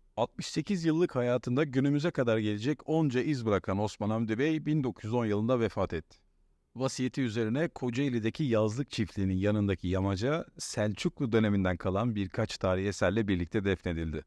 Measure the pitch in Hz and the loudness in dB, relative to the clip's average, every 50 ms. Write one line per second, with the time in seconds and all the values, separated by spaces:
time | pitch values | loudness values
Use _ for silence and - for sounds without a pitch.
0 | _ _ - 107 120 - _ - - - - 165 151 - 202 175 165 160 156 165 | _ _ -4 -4 -4 -2 _ -8 -10 -6 -6 -4 -2 -2 -2 0 2 2 2 2
1 | 180 - - 127 120 123 123 120 - 123 123 139 160 143 123 131 135 143 147 147 | 2 2 2 0 0 2 0 0 0 0 0 0 0 2 2 2 2 4 2 2
2 | 151 175 - 139 127 117 110 113 107 107 104 104 110 143 151 - - - 156 160 | 0 0 0 0 2 2 2 2 2 0 0 0 0 -2 -2 -2 -2 0 2 2
3 | 156 139 120 127 110 156 147 123 110 110 101 90 - 104 95 101 107 104 - - | 2 2 2 2 0 0 -2 0 0 2 2 2 2 0 -2 0 -2 -2 -4 -4
4 | 107 101 110 113 117 107 107 113 143 160 156 156 151 151 156 156 131 120 - - | -2 -2 -2 0 0 -2 0 0 0 0 0 -2 -2 0 0 0 0 -2 -4 -6
5 | - 107 120 123 117 107 101 104 110 120 127 120 113 98 - 107 92 - 87 80 | -6 -4 -2 0 0 0 0 2 2 2 2 2 0 0 0 -2 -2 -2 -2 -6
6 | - _ - _ _ _ _ _ _ _ _ _ _ _ - 113 131 135 - - | -8 _ -16 _ _ _ _ _ _ _ _ _ _ _ -6 -4 -4 -4 -2 -2
7 | 127 123 - 147 131 113 104 120 113 110 120 147 170 165 - - 131 123 117 131 | -4 -2 -2 -2 -2 -2 0 -2 -2 0 0 -2 -2 -4 -4 -6 -6 -4 -2 -2
8 | 143 139 120 113 104 113 - - 156 127 113 107 110 107 107 131 143 - - - | -2 0 0 -2 -2 -2 -2 -2 0 2 2 2 2 2 0 -2 -6 -4 -4 -4
9 | 107 - - 101 98 95 92 92 98 104 107 107 101 98 95 - - 87 92 95 | -4 -2 -2 -2 0 0 2 2 2 2 2 2 2 0 0 0 -2 -2 0 0
10 | 95 98 98 92 113 135 156 170 - - - - - - - 117 107 107 101 - | 0 0 0 0 -2 -2 -2 -2 -6 -8 -12 -12 -10 -6 -4 -2 -2 -2 -2 -2
11 | - 175 - - 143 113 113 110 110 104 101 98 92 92 92 - - 95 92 101 | -4 -4 -2 -2 -2 2 4 4 4 4 4 2 2 0 0 -2 -2 -2 0 0
12 | 120 123 107 104 98 90 - 120 107 - - - - 95 92 95 95 101 98 - | 0 0 0 -2 -2 -4 -2 -4 -4 -4 -4 -2 0 0 2 2 0 -2 0 0
13 | 98 90 98 113 107 101 95 85 87 - - 107 95 98 95 - - 90 82 82 | 2 2 2 2 2 2 0 0 0 -2 -2 0 0 0 0 0 -2 -4 -4 -4
14 | 82 80 78 78 - | -4 -4 -6 -8 -10